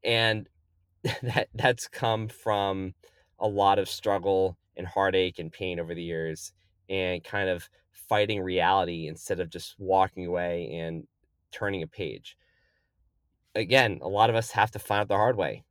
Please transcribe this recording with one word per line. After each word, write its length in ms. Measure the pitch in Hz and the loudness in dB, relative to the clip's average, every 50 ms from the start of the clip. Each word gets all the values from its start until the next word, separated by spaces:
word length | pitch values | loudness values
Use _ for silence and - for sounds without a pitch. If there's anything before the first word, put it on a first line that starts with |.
| - | 0
And 440 | - 117 113 113 113 110 107 - _ _ _ _ _ _ _ | 2 2 4 4 2 2 0 -4 _ _ _ _ _ _ _
<laughs> 260 | _ _ _ _ - 120 - - - | _ _ _ _ -6 -4 -4 -2 -4
that, 260 | 123 113 143 110 - - | -2 0 0 -2 -2 -4
that's 340 | 117 123 131 120 117 - - | 0 2 2 2 2 -4 -14
come 400 | - - - 117 110 110 110 110 | -8 -2 0 0 0 0 -2 -6
from 680 | - - - 113 107 101 101 98 98 95 95 95 92 _ _ - _ _ _ _ _ _ | -10 -6 -2 0 2 2 2 0 0 -2 -4 -8 -10 _ _ -20 _ _ _ _ _ _
a 80 | - 107 | -4 -2
lot 320 | 101 98 101 98 98 98 | 2 4 6 6 6 4
of 100 | 95 - | 2 -2
struggle 680 | - - - 107 101 98 87 98 98 95 95 92 90 _ _ _ _ | -6 -6 -2 0 0 0 2 2 2 2 2 0 -2 _ _ _ _
and 120 | - 90 90 | -10 -10 -6
heartache 520 | - 98 98 98 92 95 92 90 90 - | -2 0 0 2 4 4 2 2 0 -6
and 120 | 82 82 | -10 -10
pain 280 | - - 95 92 90 85 | -8 -6 -6 -4 -4 -4
over 140 | 85 82 87 | -6 -6 -6
the 100 | 85 85 | -8 -6
years, 500 | 85 85 82 82 80 80 - - - _ _ _ _ _ _ _ - | -6 -4 -4 -4 -4 -6 -8 -12 -18 _ _ _ _ _ _ _ -6
and 340 | 95 95 92 90 90 87 - | -4 -2 -2 -2 -2 -4 -8
kind 260 | - - 101 98 95 | -6 -4 -2 0 0
of 200 | 92 85 - - _ _ _ _ | -2 -2 -4 -14 _ _ _ _
fighting 500 | _ - - - 113 104 104 104 110 101 | _ -20 -4 0 2 2 2 2 0 -4
reality 680 | 92 92 92 90 85 87 95 98 92 87 85 82 80 76 | -2 -2 0 2 4 4 4 4 2 0 -4 -6 -8 -8
instead 320 | 80 - - - 98 87 | -10 -12 -6 -6 -4 -4
of 100 | 90 82 | -4 -6
just 260 | - 87 - - - - | -8 -12 -14 -14 -14 -12
walking 480 | 101 92 95 95 92 92 _ 92 90 | -2 2 4 4 4 2 _ -8 -6
away 460 | 87 90 87 87 87 87 85 87 - 76 | -4 -2 -2 -2 -2 -4 -4 -6 -8 -8
and 320 | 85 82 82 82 82 - _ _ _ _ _ _ _ _ _ | -8 -6 -6 -8 -8 -12 _ _ _ _ _ _ _ _ _
turning 320 | - - 110 101 98 92 80 | -12 -6 -6 -4 -4 -4 -6
a 40 | 78 | -8
page. 500 | _ - 95 78 58 - _ - - _ _ _ _ _ _ _ _ _ _ _ _ _ _ _ _ _ _ _ _ _ _ _ _ | _ -8 -8 -8 -8 -12 _ -20 -20 _ _ _ _ _ _ _ _ _ _ _ _ _ _ _ _ _ _ _ _ _ _ _ _
Again, 440 | 107 110 87 120 135 127 110 95 67 | -4 0 4 4 4 4 4 0 -4
a 60 | - 90 | -6 -4
lot 220 | 98 101 - 117 | 4 4 4 6
of 60 | 113 | 6
us 160 | 113 110 - | 2 0 0
have 200 | - - 104 113 | 2 2 2 2
to 80 | - 107 | 0 -10
find 220 | - - 104 101 | -4 -2 0 0
out 60 | 104 104 | 2 2
the 80 | 101 | 2
hard 200 | 98 107 120 127 | 2 4 2 2
way. 280 | 104 92 71 - - - _ | 0 -2 -2 -4 -8 -14 _